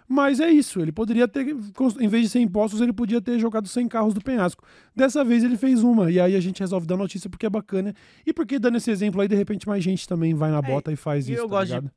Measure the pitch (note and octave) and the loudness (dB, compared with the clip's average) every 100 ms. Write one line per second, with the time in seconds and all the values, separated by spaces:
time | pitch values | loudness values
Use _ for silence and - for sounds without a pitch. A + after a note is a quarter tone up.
0 | - C4+ C#4 C4+ E4 D4+ - F#3+ D#3+ D#3+ | -2 2 2 2 6 4 4 -2 -4 -2
1 | A3 A#3 B3 C#4 C4+ D4 G#3 F#3+ B3+ G#3+ | 0 2 2 0 -4 -6 -8 -2 0 2
2 | A3 A3+ A3+ B3 A3+ G3 G#3+ G#3+ A#3+ G#3 | 2 2 2 2 2 2 0 0 -2 0
3 | A3+ A#3 G3+ A#3+ A3+ A3 G3 B3 A#3+ A3+ | -2 -2 0 -2 0 -2 -4 -4 -2 0
4 | G#3+ G#3 - B3+ F3+ - _ - _ - | 0 -2 -2 -2 -2 -4 _ -20 _ 0
5 | C4 D4 B3+ A#3+ A#3+ A#3 C4 B3+ A#3 A3+ | 2 2 2 2 2 2 2 4 4 4
6 | F3 F3 F3+ F#3+ F3+ F3+ F#3+ F#3 E3 F3+ | 4 4 4 2 0 -4 -4 -4 -2 -4
7 | G3 F#3+ G3 - A3 G#3 G#3 G3 G3 G3+ | -4 -8 -12 -8 -6 -6 -4 -4 -4 -8
8 | _ _ - E4 B3 C4+ A#3+ A#3 A3+ G3+ | _ _ -6 -4 -4 0 0 0 0 -2
9 | G#3 F#3 G3 G3+ G3+ G3+ - G3+ F3 F#3+ | 0 0 0 0 0 -4 -4 -2 -2 -4
10 | - F3 E3 D#3 D#3 D3+ C3+ C#3 D#3 D3+ | -4 -2 0 0 0 0 -2 -4 -4 -6
11 | D#3+ D3 B2+ C3+ A#3 G3 F#3 E3+ C#3 | -4 -4 -2 -4 -2 -2 -2 -4 -8